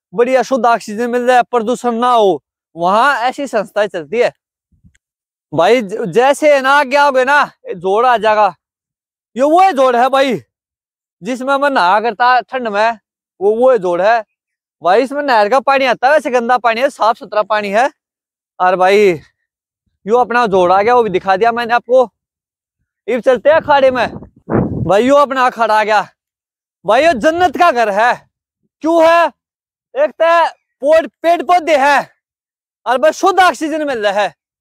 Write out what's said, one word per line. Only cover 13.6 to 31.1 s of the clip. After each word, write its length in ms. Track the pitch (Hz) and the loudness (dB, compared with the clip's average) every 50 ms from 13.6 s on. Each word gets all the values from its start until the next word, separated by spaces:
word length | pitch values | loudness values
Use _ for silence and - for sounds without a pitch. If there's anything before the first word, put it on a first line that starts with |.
| 247 262 | 2 2
है 60 | 254 | 2
जोड़ 240 | 220 175 180 175 170 | 2 0 -2 -2 0
है। 220 | 185 214 233 233 208 - _ _ _ _ _ _ _ _ _ _ 147 | 0 0 0 0 -2 -8 _ _ _ _ _ _ _ _ _ _ 0
भाई, 180 | 170 190 233 | 2 2 2
इसमें 220 | 269 254 269 294 294 | 0 -2 -4 -6 -2
नहर 260 | 277 240 214 208 208 | 0 2 2 2 2
का 100 | 240 269 | 0 0
पानी 260 | - 277 269 269 269 | 0 0 0 0 0
आता 220 | 254 220 - - | -2 -2 0 0
है, 60 | 262 302 | 0 0
वैसे 180 | 302 254 302 | 0 0 -2
गंदा 260 | 240 254 233 233 247 | -2 -2 0 0 -2
पानी 240 | 247 240 233 226 226 | 0 0 -2 -2 0
है, 80 | 262 285 | -2 -4
साफ 280 | - - 226 220 233 | -2 -2 -2 -2 -2
सुथरा 260 | - 277 - - 208 208 | -4 -10 -6 -4 -4 -4
पानी 260 | 202 214 214 208 202 | -2 -4 -4 -4 -2
है। 220 | 196 220 262 302 - _ _ _ _ _ _ _ _ _ _ _ _ - | -2 -2 -2 -2 -4 _ _ _ _ _ _ _ _ _ _ _ _ -2
और 160 | 180 180 190 | -2 0 0
भाई, 460 | 180 185 190 202 208 208 190 170 139 - _ _ _ _ _ _ _ _ _ _ _ _ _ _ _ _ | 2 2 2 4 4 2 2 0 -2 -8 _ _ _ _ _ _ _ _ _ _ _ _ _ _ _ _
यो 100 | 190 226 | -2 0
अपना 300 | 247 247 196 233 240 247 | 0 0 0 0 -2 0
जोड़ 240 | 208 180 190 180 175 | 0 0 0 2 2
आ 100 | 185 196 | 2 2
गया, 140 | 202 226 247 | 2 2 2
वो 80 | 247 233 | 2 0
भी 60 | 214 | 0
दिखा 260 | 175 175 - 190 190 | -2 -4 -2 -2 0
दिया 140 | 190 220 233 | 0 0 -2
मैंने 220 | 226 233 240 220 240 | -2 -2 -4 -2 -2
आपको। 320 | 240 - - 247 262 247 | -4 -2 0 2 2 2
अब 1120 | 196 - _ _ _ _ _ _ _ _ _ _ _ _ _ _ _ _ _ _ 202 240 240 | 0 -6 _ _ _ _ _ _ _ _ _ _ _ _ _ _ _ _ _ _ -6 -6 -2
चलते 300 | - 269 254 214 - 277 | 0 0 0 2 2 2
हैं 60 | 311 | 2
अखाड़े 360 | 320 - 262 294 277 269 262 | 2 2 2 2 2 2 2
में। 160 | 254 247 214 170 - - - - _ _ _ - 117 123 - - - - 120 | 0 0 -4 -4 -6 -12 -18 -20 _ _ _ -4 -4 -2 -2 -2 -6 -6 -2
भाई, 200 | 160 185 208 240 | 0 0 2 2
यो 120 | 254 285 | 4 2
अपना 300 | 285 285 233 262 262 247 | 2 2 0 0 -2 -2
अखाड़ा 340 | 254 254 208 233 214 214 214 | -2 0 -2 -2 0 0 0
आ 40 | 214 | 0
गया। 240 | 202 220 202 175 - _ _ _ _ _ _ _ _ _ _ _ _ _ _ _ | 0 0 -2 -2 -4 _ _ _ _ _ _ _ _ _ _ _ _ _ _ _
भाई, 200 | 170 214 254 311 | 0 0 2 2
यो 80 | 330 339 | 2 0
जन्नत 440 | 220 208 311 320 349 370 359 - | 0 0 -2 0 2 0 -2 0
का 140 | - 349 349 | 2 0 2
घर 180 | 277 240 226 214 | 2 0 -2 0
है। 400 | 190 208 226 247 208 - - _ _ _ _ _ _ _ _ _ _ _ | 0 0 0 0 -2 -4 -8 _ _ _ _ _ _ _ _ _ _ _
क्यों 220 | - 311 339 339 320 | -4 -2 0 2 4
है? 220 | 330 330 339 330 285 - _ _ _ _ _ _ _ _ _ _ _ - | 4 4 2 0 -2 -4 _ _ _ _ _ _ _ _ _ _ _ -4
एक 160 | 247 294 294 - - | -4 -4 -4 -2 -2
तो 280 | 320 330 339 339 320 247 - _ _ _ _ _ | 0 2 2 2 0 -2 -4 _ _ _ _ _
पोड़-, 300 | 254 285 320 320 285 247 | 0 2 2 2 2 -2